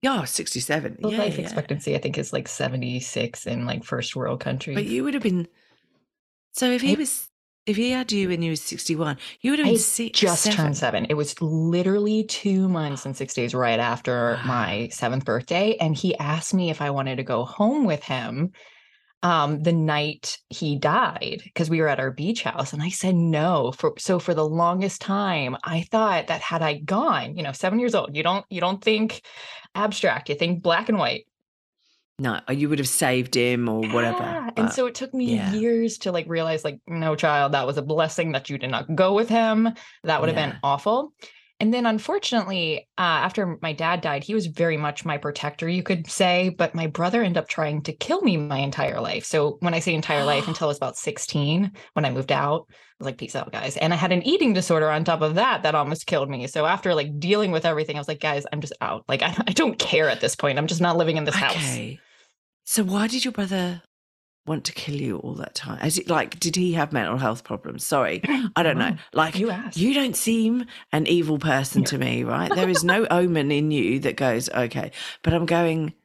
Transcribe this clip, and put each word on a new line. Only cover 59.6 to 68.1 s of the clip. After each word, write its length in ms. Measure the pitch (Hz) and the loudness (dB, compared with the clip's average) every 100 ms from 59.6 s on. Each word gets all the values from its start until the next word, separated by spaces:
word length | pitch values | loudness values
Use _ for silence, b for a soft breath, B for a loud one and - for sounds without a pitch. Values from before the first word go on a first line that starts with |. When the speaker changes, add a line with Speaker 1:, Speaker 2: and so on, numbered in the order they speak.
| 302 - | 2 2
Speaker 2:
care 300 | - 151 151 | 0 2 2
at 120 | 117 | 2
this 140 | 120 - | -2 0
point. 240 | 143 135 | 0 0
I'm 80 | 156 | 0
just 140 | 165 | 2
not 140 | 175 165 | 2 4
living 200 | 165 160 | 2 2
in 60 | |
this 100 | 151 185 | 0 0
house." 200 | 135 - | 0 0
Speaker 1:
Okay. 440 | 139 123 113 139 b b b b _ _ - | -2 -4 -8 -12 b b b b _ _ -4
So 180 | - | 0
why 240 | 190 196 220 | 0 0 0
did 180 | 254 254 | 0 -4
your 60 | |
brother 500 | 214 190 190 180 175 _ _ _ _ _ _ - | -2 -2 0 -2 -4 _ _ _ _ _ _ -6
want 180 | 156 | -4
to 80 | - | -4
kill 240 | - - 143 | -8 -6 -4
you 220 | 135 87 | -4 -4
all 160 | - | -6
that 200 | - - - | -8 -8 -10
time? 300 | - 113 151 | -8 -2 0
Is 120 | 160 | 0
it, 120 | - | 2
like, 300 | 160 113 - | 2 2 -2
did 160 | 170 170 | -2 2
he 160 | 180 | 2
have 220 | 165 151 | 2 2
mental 240 | 139 92 120 | 2 0 0
health 260 | 127 117 | 0 -2
problems? 420 | - 104 - - - | -6 -10 -8 -8 0
Sorry, 360 | 143 101 | 2 2